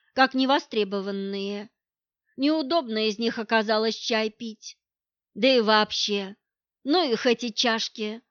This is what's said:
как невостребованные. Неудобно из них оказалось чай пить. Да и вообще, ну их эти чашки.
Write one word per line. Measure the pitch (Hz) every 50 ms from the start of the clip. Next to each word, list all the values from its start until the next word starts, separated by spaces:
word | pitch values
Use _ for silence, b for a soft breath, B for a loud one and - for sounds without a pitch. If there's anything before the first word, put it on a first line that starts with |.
| _ _ -
как | 262 262 262 -
невостребованные. | 262 262 254 269 311 - - - 220 208 196 196 202 190 202 196 196 196 196 196 196 196 196 202 202 208 - _ _ _ _ _ _ _ _ _ _ _ _ _
Неудобно | - 269 294 311 320 311 254 339 339 277 226 220 214 214
из | 220 202 208
них | 233 226 220 233
оказалось | 220 - 233 226 214 208 220 214 220 226 220
чай | - - - 240 220 220 220
пить. | 214 - 240 226 214 _ - - - _ _ _ _ _ _ _ _ _ _ _ -
Да | - 202
и | 269 262 247
вообще, | 220 208 214 214 214 208 - - - - 208 202 196 190 208 _ _ _ _ _ _ _ _ _ -
ну | 262 302 370 339 277
их | 226 208 -
эти | 254 226 - 240 240
чашки. | 208 - - 247 226 226 - - - - 214 214 214 233 - _